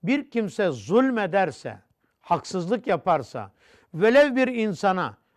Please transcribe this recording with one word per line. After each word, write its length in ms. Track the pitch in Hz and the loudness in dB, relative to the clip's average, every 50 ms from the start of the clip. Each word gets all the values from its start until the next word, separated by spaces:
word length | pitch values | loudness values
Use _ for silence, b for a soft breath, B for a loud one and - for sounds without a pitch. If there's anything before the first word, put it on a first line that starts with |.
| - | -2
Bir 280 | 170 262 294 285 _ | -2 -2 -2 -2 _
kimse 400 | - 233 220 190 - - 208 180 | -4 -4 -4 -4 -4 -2 -2 -2
zulmederse, 1080 | 143 117 101 110 180 233 262 269 254 220 208 180 156 196 190 165 135 - - 123 104 95 _ _ _ _ _ _ _ _ | -2 -4 -6 0 2 2 4 2 0 -2 -4 0 0 0 0 0 -4 -10 -14 -14 -14 -14 _ _ _ _ _ _ _ _
haksızlık 680 | _ - 175 160 - - - 185 170 170 233 233 - | _ -2 -2 -2 -2 -6 -6 -6 -2 -2 -4 -4 0
yaparsa, 640 | - 190 156 - 190 170 147 123 - - 127 104 95 _ b b b b b b b b | -2 -2 -2 0 0 0 0 -2 -6 -12 -12 -12 -12 _ b b b b b b b b
velev 420 | 156 185 220 240 277 294 294 247 | 0 2 4 6 6 6 6 4
bir 120 | 254 262 254 | 0 0 0
insana, 680 | 254 233 220 214 185 - - 196 190 185 170 120 101 _ _ _ _ | 0 -2 -2 -2 -2 0 0 0 0 0 -2 -6 -8 _ _ _ _